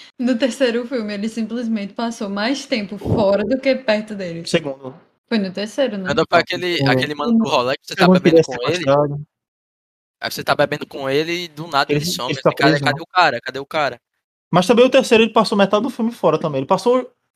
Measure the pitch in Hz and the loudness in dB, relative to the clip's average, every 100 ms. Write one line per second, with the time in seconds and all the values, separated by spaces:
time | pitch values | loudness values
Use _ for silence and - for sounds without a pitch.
0 | - - 247 240 269 - 254 233 240 262 | -20 -6 -2 0 -2 0 0 0 -4 -6
1 | 208 208 220 233 214 233 233 220 202 - | -6 -6 -6 -6 -6 -6 -4 -4 -6 -6
2 | 233 233 202 202 220 285 - 240 196 202 | -8 -6 -6 -4 -2 -4 -4 -6 -6 -8
3 | - 233 196 196 208 262 269 254 - 214 | -2 2 2 2 0 0 0 0 0 -2
4 | 214 202 180 165 170 170 147 135 131 147 | -2 -8 -8 -10 -4 -2 -2 -8 -12 -16
5 | _ _ _ 226 190 180 214 - 262 202 | _ _ _ -4 -4 -6 -6 -2 -2 -2
6 | 151 143 160 170 - 180 180 170 139 131 | -2 0 2 2 0 -4 -4 0 2 2
7 | 147 147 147 226 220 147 123 147 - 165 | 0 -4 0 2 2 0 0 -4 -6 0
8 | 180 180 180 165 151 123 127 175 139 143 | 4 4 6 6 4 0 -4 -2 2 2
9 | 147 143 147 _ _ _ _ _ _ _ | 2 -4 -10 _ _ _ _ _ _ _
10 | _ _ 113 151 147 147 143 147 139 147 | _ _ -10 -6 -2 0 0 -2 -8 -8
11 | 135 139 160 170 175 151 170 139 147 147 | -2 -2 0 -4 -6 -10 -4 0 2 0
12 | 165 175 127 143 160 - 143 147 139 147 | -2 -4 -6 -2 0 2 2 2 0 -2
13 | 165 185 165 120 131 131 139 160 139 120 | -2 2 2 2 -6 -10 -6 -4 -4 -4
14 | _ _ _ _ _ 170 185 226 254 262 | _ _ _ _ _ 0 4 6 6 6
15 | - 220 226 226 214 208 196 208 254 - | 4 4 4 2 2 2 2 2 -2 -4
16 | 226 233 180 156 156 135 131 185 190 208 | -6 0 0 2 0 -4 0 0 2 2
17 | 247 _ _ | 0 _ _